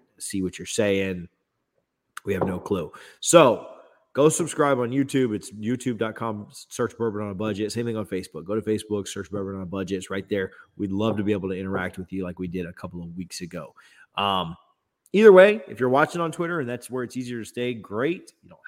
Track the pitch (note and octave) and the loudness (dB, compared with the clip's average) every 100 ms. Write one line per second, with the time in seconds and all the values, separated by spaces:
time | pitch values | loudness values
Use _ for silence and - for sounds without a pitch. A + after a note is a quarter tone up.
0 | _ - - G2 F#2 - E2+ - G#2 G2 | _ -14 -8 -4 -4 -6 -6 -2 0 0
1 | F#2+ F#2 F2 _ _ _ _ _ _ _ | -2 -6 -12 _ _ _ _ _ _ _
2 | _ - - F#2 F#2+ F2+ - F#2 D2+ - | _ -12 -6 -2 -2 -4 -4 -4 -4 -12
3 | - - - E3+ C#3 G2+ - - - _ | -20 -8 6 8 8 6 -4 -20 -20 _
4 | _ - D3+ D#3 E3 - D3 B2+ A#2+ C3+ | _ 2 4 4 -2 0 2 2 0 0
5 | C#3 C#3 B2 G#2 - G2+ G#2+ B2 B2+ G#2+ | 0 0 0 -2 -8 -8 -6 -4 -4 -2
6 | A2 A2 A#2 G#2 G2+ - - - A#2 - | -2 -4 -6 -6 -10 -18 -10 -4 -2 -2
7 | A2+ G#2 G#2 F#2+ G#2+ G2+ G#2 A2+ A#2+ A2 | -4 -2 -4 -4 -2 -2 -2 -2 -4 -4
8 | G2 F#2+ F#2 D#2 E2 G#2+ G#2 G#2+ - G#2 | -4 -6 -8 -10 -6 -4 0 -2 -2 -4
9 | F#2+ G2+ F#2+ G2+ G2 G2 F#2 F#2+ F2+ F#2+ | -4 -8 -8 -6 -6 -8 -6 -6 -4 -6
10 | F#2+ F#2+ F#2+ G2+ F#2+ - - - G2+ F#2+ | -6 -8 -4 -2 -2 -8 -18 -8 -4 -2
11 | A2 G#2+ G2+ G2+ F#2+ F#2 F#2+ F#2+ F#2 - | 0 0 0 -2 -2 -6 -4 -4 -4 -8
12 | F2+ F#2+ F2+ F2 F#2 F2+ E2+ F2+ F2+ F2 | -10 -8 -8 -8 -8 -6 -8 -10 -14 -12
13 | E2+ E2+ F2 - F2 E2+ D2 - - - | -12 -12 -12 -12 -12 -12 -14 -18 -20 -20
14 | _ - G2+ F#2+ E2+ F2 _ _ _ _ | _ -4 0 0 -2 -8 _ _ _ _
15 | _ F#3+ A3 F#3 G3 A3 - A2 B2+ C3 | _ 8 12 12 10 6 -4 -2 2 4
16 | D#3 F3 E3 D#3 E3+ E3+ A#2+ A#2+ - B2+ | 2 0 -4 -4 -4 -4 -4 -6 -8 -8
17 | A#2+ B2+ B2 A#2+ G#2 - B2 A#2 F2+ G#2 | -8 -8 -8 -8 -10 -6 -6 -6 -6 -2
18 | C#3+ F#3 - - - F#2 | -2 -4 -10 -20 -20 -20